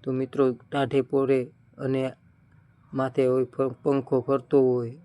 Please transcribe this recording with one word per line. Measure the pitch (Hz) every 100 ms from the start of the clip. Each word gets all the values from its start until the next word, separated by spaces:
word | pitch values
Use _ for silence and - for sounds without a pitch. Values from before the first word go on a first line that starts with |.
તો | -
મિત્રો | 131 131 143 131
ટાઢે | 123 - 143 135 135
પોરે | 131 139 135 135 123 _ _ -
અને | 135 131 131 - _ _ _ _ _ _ _
માથે | 131 131 127 127
હોય | 127 127
ફ-, | - 135 120
પંખો | 151 139 127 131 120
ફરતો | 139 123 139
હોય | 131 123 117 139